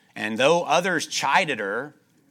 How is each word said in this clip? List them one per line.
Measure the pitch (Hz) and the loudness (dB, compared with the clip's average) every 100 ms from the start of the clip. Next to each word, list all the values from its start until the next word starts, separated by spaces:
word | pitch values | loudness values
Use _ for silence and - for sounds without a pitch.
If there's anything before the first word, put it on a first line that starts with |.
| _ 113 | _ -8
And | 107 110 | -4 2
though | 135 175 | 4 4
others | 135 160 185 160 - | 2 0 2 -2 -4
chided | - 139 165 175 117 | -4 0 2 0 -2
her | 98 110 147 - _ _ _ | -4 -4 -8 -14 _ _ _